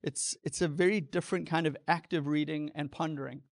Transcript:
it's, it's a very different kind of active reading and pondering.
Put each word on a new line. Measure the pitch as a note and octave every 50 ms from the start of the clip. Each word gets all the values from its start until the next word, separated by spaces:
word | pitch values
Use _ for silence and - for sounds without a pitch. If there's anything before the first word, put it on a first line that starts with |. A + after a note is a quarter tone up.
| -
it's, | D3+ C3+ - - - - - _
it's | D#3 - -
a | F3 E3
very | D3 D#3+ F3+ F3+ G#3 G#3
different | D#3+ C3 - F3 E3 - - F#3 E3 D3+
kind | F3 E3 E3+
of | D#3 C#3 - _ -
active | D#3+ E3+ - - - E3 C#3+ C#3+
reading | D3+ D3+ D3+ C#3+ D#3 D3+ D3+ D3 -
and | D#3 D3+ C#3+
pondering. | - - E3 D#3 D#3 C#3+ C3+ C3+ B2+ C3+ C3+ _ _